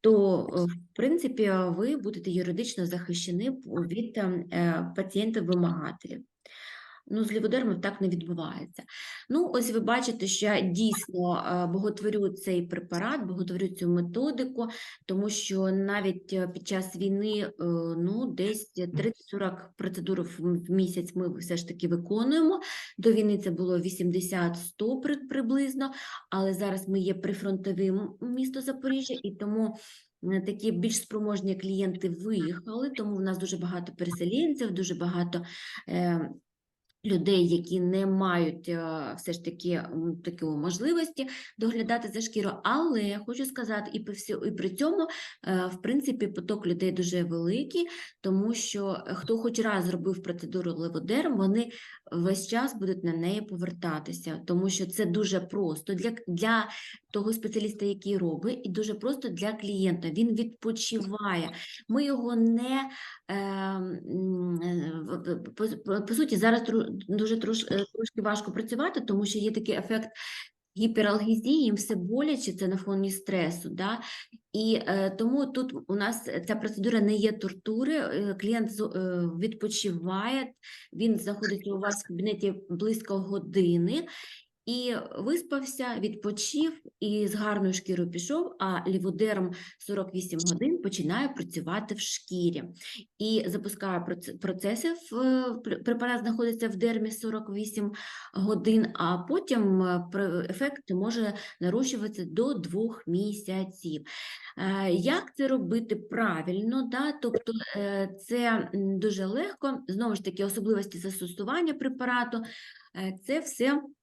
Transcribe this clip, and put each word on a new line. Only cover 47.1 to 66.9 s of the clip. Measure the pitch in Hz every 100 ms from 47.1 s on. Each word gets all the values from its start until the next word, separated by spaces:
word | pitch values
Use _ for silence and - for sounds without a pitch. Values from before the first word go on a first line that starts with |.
| 180
великий, | 170 170 170 220 294 339 339 - - _
тому | 190 190 208
що, | 233 - 208 196 185 -
е, |
хто | 185 - 226
хоч | 233 233
раз | 220 196
зробив | 175 175 175 180
процедуру | - 175 - 185 180
Леводерм, | 165 165 165 170 240 320 233
вони | 190 214 233 - - - -
весь | 175 175 190 -
час | 226 269
будуть | 240 190 185
на | 170
неї | 170 170 208
повертатися, | 214 185 175 175 175 156 151 - - 156 -
тому | 175 190
що | 190 180
це | - 196
дуже | 175 196 190
просто | 180 208 180 151 -
для | 190 220
к-, | 226 -
для | 170 220 226 214 - - - _
того | 208 208
спеціаліста, | 226 220 220 208 208 202
який | 196 196 196
робить, | 175 156 190 269
і | 196
дуже | 180 214
просто | 208 240 277 240
для | 170 202
клієнта. | 220 202 196 190 175 170
Він | 160 233
відпочиває. | 214 226 - 220 226 - 226 190 208 208 175 165 175 - - -
Ми | 233
його | 285 269 233 240
не, | 226 226 247 262 269 - - - -
е, |
м, | 196 196 196 190 190 185 - - 165 190 185 180 175
е, | 175 175 151 160 156
в, | 180 170
в, | 165 -
по, | - 220 -
по, | - 202 208
по |
суті, | 226 302 202
зараз | 220 233
тру-, | 226 220 -